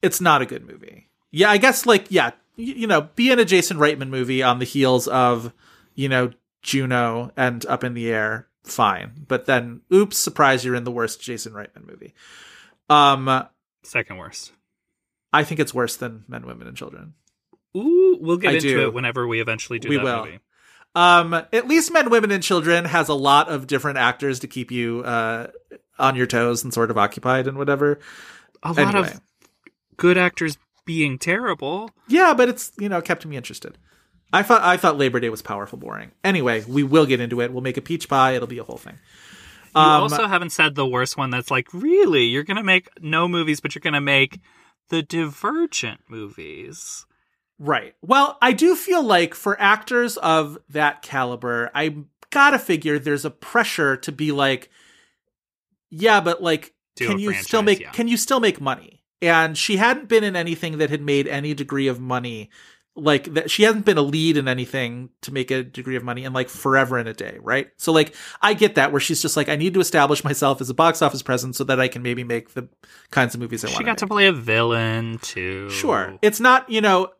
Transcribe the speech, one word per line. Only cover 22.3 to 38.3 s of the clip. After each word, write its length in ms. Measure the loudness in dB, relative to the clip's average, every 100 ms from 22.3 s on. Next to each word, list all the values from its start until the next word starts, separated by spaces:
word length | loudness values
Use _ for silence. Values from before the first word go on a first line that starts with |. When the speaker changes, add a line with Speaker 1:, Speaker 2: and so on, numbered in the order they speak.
Speaker 1:
and 100 | -2
Children 420 | 0 0 2 0
has 240 | 2 0 0
a 60 |
lot 340 | 0 4 6 4
of 180 | -2 -2
different 280 | -2 -2 0
actors 440 | 0 0 -4 -6
to 80 | -8
keep 220 | -10 -8
you, 300 | -6 -4 -6
uh, 420 | -4 -4 -2 -6 -10 -18 _ -20 _ 0
on 160 | 0 2
your 100 | 0
toes 380 | 2 0 -2
and 100 | -4
sort 160 | -4 -2
of 80 | 0
occupied 480 | -2 -2 -2 -2 -2
and 100 | -4
whatever. 440 | -2 0 0 -2 -8 -20 -20 -20 _ _
Speaker 2:
A 80 | -6
lot 220 | 0 2 2
of 80 | -2
Speaker 1:
Anyway. 120 | -6 _ _ _ _ _ _ _ 0
Speaker 2:
good 220 | 2 4
actors 400 | 0 -2 -8 -8 _ _
being 340 | -8 -2 -2 -2
terrible. 720 | -4 -4 -4 -6 -6 -8 -10 _ 0
Speaker 1:
Yeah, 260 | 4 4
but 140 | 4 2
it's, 220 | 0 -12 -10
you 100 | -6
know, 100 | -4
kept 240 | -4 -6
me 120 | -6 -12
interested. 400 | -12 -16 -18 -20 _ _ _ _ _
I 100 | 0
thought, 180 | 4 4
I 140 | 4 2
thought 200 | 2 2
Labor 220 | 0 0
Day 80 | -4
was 140 | -8
powerful 340 | -10 -10 -10 -12
boring. 340 | -14 -14 -16 _
Anyway, 400 | -2 0 0 -2 -2
we 160 | -2
will 200 | 4 4
get 160 | 4 2
into 200 | -2 -4
it. 120 | -4
We'll 100 | -4
make 140 | -6 -8
a 60 |
peach 260 | -6 -8 -2
pie. 240 | 2 2